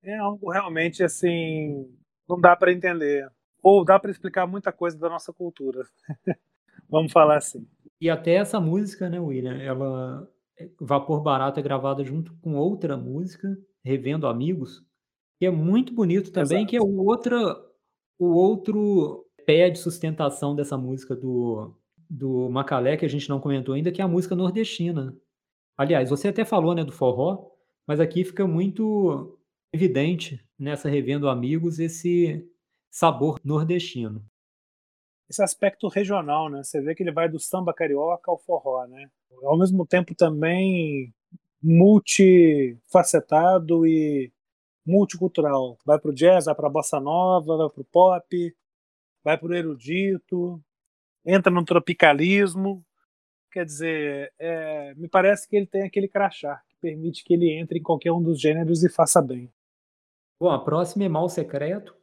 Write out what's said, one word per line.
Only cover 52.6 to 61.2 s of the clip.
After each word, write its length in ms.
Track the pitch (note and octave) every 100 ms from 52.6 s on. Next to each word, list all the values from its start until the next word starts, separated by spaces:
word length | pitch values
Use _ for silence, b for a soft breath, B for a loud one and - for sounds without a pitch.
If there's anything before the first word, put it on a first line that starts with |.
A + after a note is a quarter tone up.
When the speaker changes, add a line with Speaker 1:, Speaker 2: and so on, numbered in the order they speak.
| G3 F#3+ _ _ _ _ _ _ _
Speaker 1:
Quer 140 | F#3 E3
dizer, 640 | D3 E3 D#3 D3 C#3 C#3 _
é... 560 | E3 E3 D#3 D3+ C#3+
me 140 | C#3 E3
parece 420 | F#3+ F#3+ G3+ -
que 60 | G#3
ele 100 | G3
tem 160 | G3
aquele 260 | G3 G3+ G3
crachá 540 | G3+ G3 - C#3+ C#3+ _
que 60 | _
permite 440 | E3+ D3+ E3 -
que 100 | -
ele 240 | E3+ E3+ D#3
entre 220 | E3 E3+
em 40 |
qualquer 280 | D#3+ D#3 E3+
um 100 | E3+
dos 180 | E3 D3+
gêneros 440 | D#3 D#3 E3 E3
e 60 | F3
faça 300 | - D#3 F3
bem. 320 | C#3 B2 B2 _ _ _ _ _ _ _ _ _
Speaker 2:
Bom, 100 | F3
a 100 | C#3+
próxima 460 | - D#3 E3+ G3+ G3
é 40 |
Mal 200 | D#3